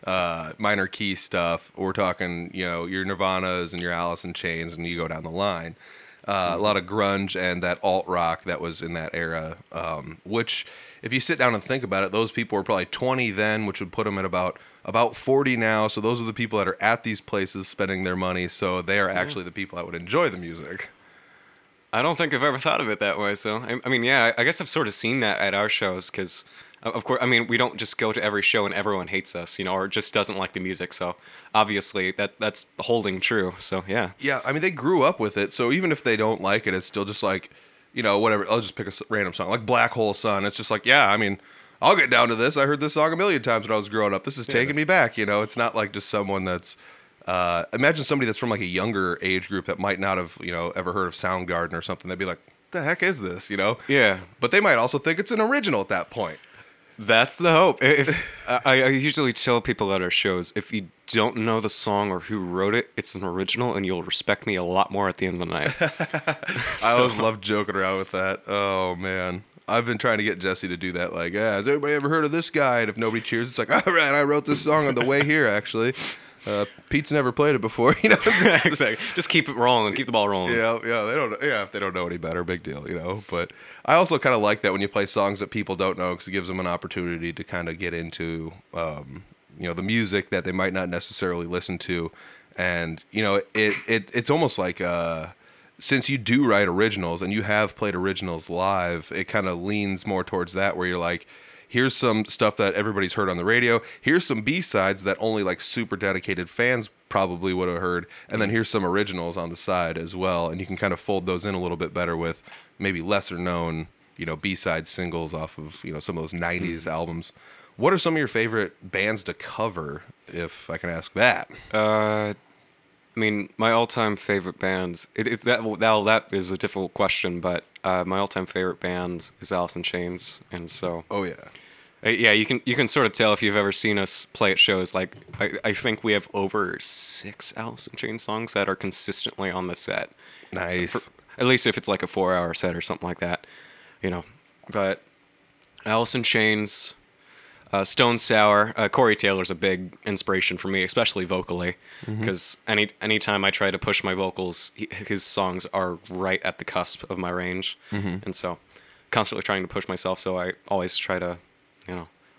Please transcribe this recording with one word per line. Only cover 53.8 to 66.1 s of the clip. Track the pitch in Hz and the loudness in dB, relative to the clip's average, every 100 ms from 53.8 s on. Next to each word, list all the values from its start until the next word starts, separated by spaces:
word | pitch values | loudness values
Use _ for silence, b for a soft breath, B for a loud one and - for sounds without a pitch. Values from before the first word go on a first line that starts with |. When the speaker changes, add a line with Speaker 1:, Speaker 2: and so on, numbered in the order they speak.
| - | 2
Speaker 2:
Yeah. | 139 113 95 92 - | 6 6 4 -4 -4
Speaker 1:
But | 117 | 2
they | 196 | 4
might | 208 127 | 6 4
also | 117 143 | 4 2
think | 160 165 | 0 0
it's | 202 | 0
an | 226 | 0
original | 220 277 208 120 | 2 2 2 0
at | 98 | 0
that | 95 85 | -2 -2
point. | - 92 78 - B B B _ - | -4 -4 -6 -18 B B B _ -16
Speaker 2:
That's | 104 113 127 - | 4 6 6 4
the | 170 | 6
hope. | 160 185 - | 8 6 6
I, | 131 | 6
if, | 147 139 151 - - | 6 4 0 -2 -10
Speaker 1:
<laughs> | - | -2
Speaker 2:
I, | 123 139 | 0 4
I | 131 131 | 6 6
usually | 135 143 147 135 | 4 2 2 2
tell | 113 - 120 | 2 2 2
people | 110 113 101 | 2 0 2
at | 95 | 2
our | 90 | 2
shows, | - 104 90 87 - | 2 2 0 -2 -4
if | - | -4
you | 110 90 _ - | -6 -6 _ 0
don't | 117 107 117 | 2 2 2
know | 110 113 | 0 0
the | 107 | 2
song | - - 101 101 | 2 2 2 0
or | 90 | -2
who | - 107 | -4 -4
wrote | 90 90 98 | -2 0 2
it, | 113 - - | 2 0 -4
it's | - 95 | -2 -2
an | |
original, | 95 90 95 - 123 110 | -4 -2 -2 0 0 -2
and | 98 | -2
you'll | 92 | -2
respect | 87 - - 101 - | -2 -2 0 -2 0
me | 95 | -2
a | |
lot | 87 92 98 | 0 2 2
more | 98 98 | 2 0
at | 90 | 0
the | 92 | -4
end | 87 | -4
of | 85 | -4
the | |
night. | 82 143 - | -2 -2 0
Speaker 1:
<laughs> | 160 - 160 | -2 -2 -6